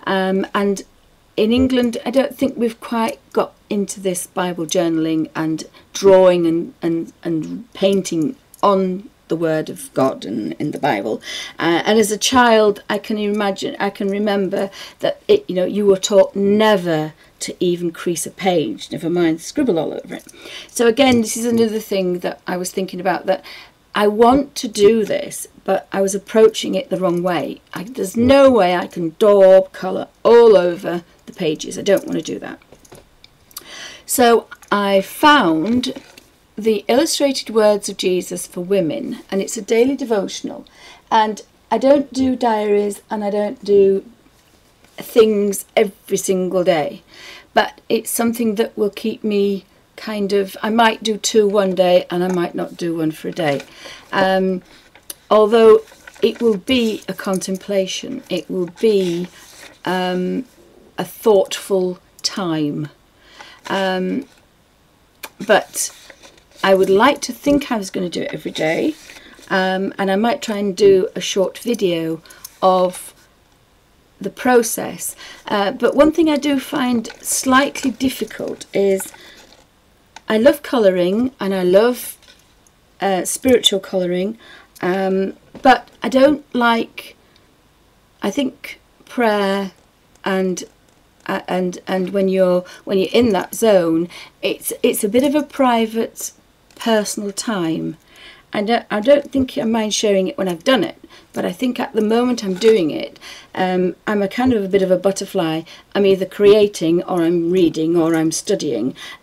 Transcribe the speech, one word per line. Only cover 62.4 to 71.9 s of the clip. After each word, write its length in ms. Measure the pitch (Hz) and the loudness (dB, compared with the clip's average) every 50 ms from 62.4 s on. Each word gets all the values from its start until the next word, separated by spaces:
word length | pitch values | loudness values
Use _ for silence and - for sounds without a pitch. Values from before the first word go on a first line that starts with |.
| 190 170 160 156 151 147 160 160 151 147 - _ _ _ _ _ _ _ - - - - - - _ - | -4 -2 -2 -2 -2 -4 -4 -6 -8 -10 -12 _ _ _ _ _ _ _ -20 -20 -20 -20 -20 -18 _ -6
Um, 580 | 202 196 190 190 185 185 185 185 185 - 269 - _ _ _ _ _ _ _ _ _ _ _ _ _ _ _ _ _ _ - - - _ - | -4 -2 -2 -2 -2 -2 -2 -4 -4 -6 -8 -10 _ _ _ _ _ _ _ _ _ _ _ _ _ _ _ _ _ _ -20 -20 -16 _ 0
but 460 | - 214 - - - - - - - - - - - - _ - - - _ _ _ _ - - | 2 2 2 2 -2 -6 -8 -8 -8 -10 -14 -20 -20 -20 _ -20 -20 -20 _ _ _ _ -4 2
I 100 | 190 196 | 2 4
would 160 | 190 190 190 | 4 4 4
like 320 | 190 196 226 269 285 - | 4 4 4 4 2 0
to 120 | - - 247 | -4 -10 -12
think 380 | - - 285 285 294 277 - | -6 -2 0 0 0 0 -2
I 60 | 247 220 | -4 -6
was 120 | 190 190 | -6 -6
gonna 200 | - 196 185 175 | -6 -6 -6 -6
do 120 | 165 185 | -6 -8
it 120 | 160 - - | -8 -8 -10
every 180 | 165 - 180 | -10 -10 -10
day, 440 | 190 - - 156 165 180 - 311 302 - - - - - - - - - - - | -6 -2 -2 -2 0 0 0 -2 -2 -4 -10 -20 -20 -20 -20 -20 -20 -20 -8 -4
um, 440 | - 190 185 190 185 190 196 190 - - | -2 0 0 0 0 -2 -4 -4 -4 -4
and 120 | 196 190 | -2 0
I 60 | 190 | 0
might 260 | 196 220 240 226 - | 0 0 0 -2 -2
try 160 | - - 214 202 | -4 -6 -6 -4
and 180 | 208 202 180 | -4 -4 0
do 340 | 180 214 202 196 185 190 - - | 4 6 6 6 6 4 0 -4
a 60 | 180 | -6
short 360 | 180 - - 208 185 175 - - | -8 -4 -2 -2 -2 -2 -4 -6
video 640 | - 233 240 208 208 180 | -6 -4 -2 0 0 0